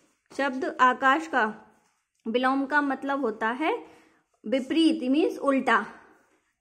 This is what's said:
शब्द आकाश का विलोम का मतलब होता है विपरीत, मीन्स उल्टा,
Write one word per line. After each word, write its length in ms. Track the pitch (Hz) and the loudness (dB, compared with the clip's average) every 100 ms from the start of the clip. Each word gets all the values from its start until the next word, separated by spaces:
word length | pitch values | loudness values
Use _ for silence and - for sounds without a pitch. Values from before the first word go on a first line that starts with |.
| _ _ _ - | _ _ _ -4
शब्द 400 | 277 254 330 - | -4 -2 -6 2
आकाश 460 | 254 254 269 277 320 | 2 4 2 2 0
का 280 | 269 220 214 - _ _ _ _ _ - | -2 -2 -4 -18 _ _ _ _ _ -4
विलोम 380 | 233 262 269 269 | -2 0 0 0
का 160 | 294 | 0
मतलब 400 | 277 262 277 277 | 0 -4 -4 -4
होता 280 | 285 - 220 | -4 -4 -4
है 440 | 247 320 466 - - _ _ _ _ 214 | -2 -2 -4 -8 -20 _ _ _ _ -4
विपरीत, 640 | 262 - 311 320 - 247 | -2 0 2 2 2 0
मीन्स 260 | 277 392 - | 2 2 0
उल्टा, 480 | 277 269 247 226 214 - - _ _ _ _ _ | 0 0 2 0 0 -12 -20 _ _ _ _ _